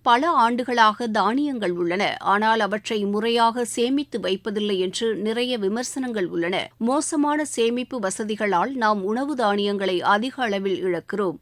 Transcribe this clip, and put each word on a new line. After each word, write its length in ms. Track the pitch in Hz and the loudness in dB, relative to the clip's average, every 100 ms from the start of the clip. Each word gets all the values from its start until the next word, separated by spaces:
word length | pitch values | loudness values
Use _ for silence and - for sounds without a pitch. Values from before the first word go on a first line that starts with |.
பல 280 | 262 240 320 | 2 4 4
ஆண்டுகளாக 800 | 294 233 240 254 240 214 208 240 | 4 4 2 0 4 4 4 -2
தானியங்கள் 640 | 214 196 254 294 247 185 | 0 2 2 0 -2 -2
உள்ளன, 460 | 175 170 185 175 - | -2 -2 0 0 -2
ஆனால் 400 | - 202 220 226 | 0 2 4 2
அவற்றை 460 | 202 208 - 220 202 | 0 -2 -4 -2 0
முறையாக 600 | 208 233 233 233 233 240 | 0 0 2 2 2 -4
சேமித்து 540 | - 240 277 285 220 | 0 0 0 -2 -4
வைப்பதில்லை 600 | 180 190 226 214 208 190 | -2 -2 -2 -2 0 0
என்று 360 | 185 185 226 190 | 0 -2 -2 -2
நிறைய 420 | 208 226 247 240 | -2 -2 -2 -2
விமர்சனங்கள் 680 | 196 226 247 277 254 220 175 | -2 -2 -4 -6 -4 -2 -2
உள்ளன. 440 | 175 170 185 - - | -2 -2 -2 -6 -4
மோசமான 680 | 226 285 277 311 294 302 294 | -2 0 0 0 2 0 -2
சேமிப்பு 540 | - 233 240 247 254 | 0 0 0 -4 -4
வசதிகளால் 720 | 190 190 214 214 208 175 214 262 | -4 -4 -4 -2 0 2 0 0
நாம் 280 | 220 208 | 0 2
உணவு 320 | 190 233 277 269 | 0 -2 -2 0
தானியங்களை 640 | 214 202 202 202 196 180 | 0 2 0 0 0 0
அதிக 420 | 139 208 254 262 | 2 2 0 -4
அளவில் 360 | 233 196 196 180 | -2 -2 -2 -2
இழக்கிறோம். 520 | 185 170 - 202 190 143 | -2 -2 -4 -4 -2 -4